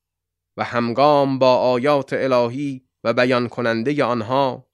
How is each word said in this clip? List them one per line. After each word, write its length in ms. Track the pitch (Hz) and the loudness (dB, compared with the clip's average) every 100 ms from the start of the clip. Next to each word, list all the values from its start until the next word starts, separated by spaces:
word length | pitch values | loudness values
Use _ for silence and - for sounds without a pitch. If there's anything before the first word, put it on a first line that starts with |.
| _ _ _ _ _ - | _ _ _ _ _ -10
و 80 | |
همگام 760 | 107 120 120 113 147 147 139 131 | -6 -4 -2 2 4 4 2 2
با 180 | 127 123 | 4 4
آیات 560 | 123 127 139 147 131 | 2 0 0 0 -2
الهی 720 | 131 131 127 120 127 143 131 - _ | -4 0 0 0 -4 -8 -10 -16 _
و 80 | 113 | -4
بیان 360 | 120 127 127 120 | 0 2 2 -2
کننده 560 | - 120 113 120 147 | -4 -2 -2 -2 -2
آنها 640 | 120 120 107 131 135 123 - | -2 -2 -2 0 -2 -4 -14